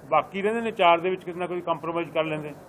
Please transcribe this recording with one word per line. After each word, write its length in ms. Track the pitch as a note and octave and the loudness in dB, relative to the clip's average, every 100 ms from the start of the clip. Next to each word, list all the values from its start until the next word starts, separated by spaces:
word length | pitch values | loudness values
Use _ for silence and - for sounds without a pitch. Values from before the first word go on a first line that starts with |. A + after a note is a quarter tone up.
ਬਾਕੀ 380 | C3+ D3+ D3+ G3 | 0 0 0 -2
ਰਹਿੰਦੇ 180 | G3 A3+ | -2 -2
ਨੇ 100 | A3+ | -4
ਚਾਰ 280 | G#3+ F3 E3+ | 4 6 6
ਦੇ 120 | F3+ | 4
ਵਿੱਚ 140 | F#3 | -4
ਕਿਤੇ 140 | F3+ F3 | -6 -6
ਨਾ 80 | F3 | -6
ਕੋਈ 140 | F3+ | -4
ਕੰਪਰੋਮਾਈਜ਼ 500 | - D#3+ D#3+ E3+ D#3 | -4 -4 -2 -4 -4
ਕਰ 140 | D#3+ | -2
ਲੈਂਦੇ। 300 | D#3 D#3 D3+ C#3+ | -2 -2 -6 -12